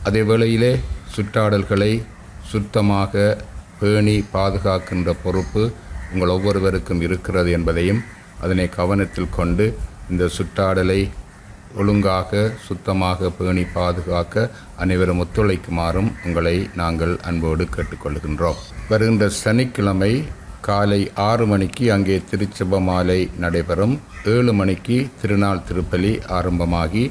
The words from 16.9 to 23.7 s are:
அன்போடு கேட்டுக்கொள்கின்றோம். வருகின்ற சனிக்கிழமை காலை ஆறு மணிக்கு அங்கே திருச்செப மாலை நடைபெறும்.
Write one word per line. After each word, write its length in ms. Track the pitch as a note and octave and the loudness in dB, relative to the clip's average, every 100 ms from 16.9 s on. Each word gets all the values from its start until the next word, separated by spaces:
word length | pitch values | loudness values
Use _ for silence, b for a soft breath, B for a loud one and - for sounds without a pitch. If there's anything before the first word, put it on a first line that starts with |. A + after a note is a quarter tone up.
| E2 E2 F2 | 0 0 -2
அன்போடு 440 | F2+ E2+ D#2+ D#2 F2 | -4 -2 0 0 -2
கேட்டுக்கொள்கின்றோம். 960 | - D#2 D2 D2 D2 D2+ D2+ E2+ D#2 - - - | -4 -6 -6 -8 -6 -6 -2 -2 -2 -8 -14 0
வருகின்ற 360 | G#2+ A2+ A2 G#2 | 2 4 4 2
சனிக்கிழமை 840 | - - A2+ B2+ - G2+ F#2+ G2 B2 D3+ - - - | 0 0 2 0 0 0 2 2 0 -2 -10 -14 -10
காலை 400 | - G2+ G#2 G2+ G2 - | -2 2 4 2 0 0
ஆறு 300 | G2+ A#2 A2+ | 2 2 4
மணிக்கு 400 | G2+ F#2+ - A#2 | 2 2 0 2
அங்கே 260 | G2+ F#2+ F#2+ - | 4 2 0 0
திருச்செப 500 | G2 G2+ - F#2 F#2+ | -4 -4 -2 0 2
மாலை 400 | F#2 F2+ F2+ F#2 F2+ E2+ | 2 2 2 2 0 -2
நடைபெறும். 580 | F2 E2+ E2 | -2 0 0